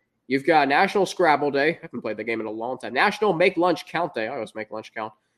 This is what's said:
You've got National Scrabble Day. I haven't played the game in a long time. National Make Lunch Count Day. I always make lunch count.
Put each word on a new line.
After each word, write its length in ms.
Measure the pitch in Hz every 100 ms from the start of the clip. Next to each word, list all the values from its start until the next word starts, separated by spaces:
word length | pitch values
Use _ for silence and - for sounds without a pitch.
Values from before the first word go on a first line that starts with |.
| _ _ -
You've 180 | 135 139
got 220 | 156 139
National 380 | 147 190 208 180
Scrabble 460 | - 170 143 143
Day. 240 | 139 147 -
I 40 |
haven't 180 | 165 120
played 160 | 117 107
the 60 |
game 180 | 110 113
in 60 | 110
a 40 |
long 260 | 110 117 123
time. 160 | 110
National 380 | 123 202 196 214
Make 240 | 165 185 170
Lunch 300 | 180 165 -
Count 280 | 165 170
Day. 140 | 120 110
I 60 |
always 220 | 139 107 110
make 160 | 107
lunch 220 | 110 -
count. 200 | - 110 - _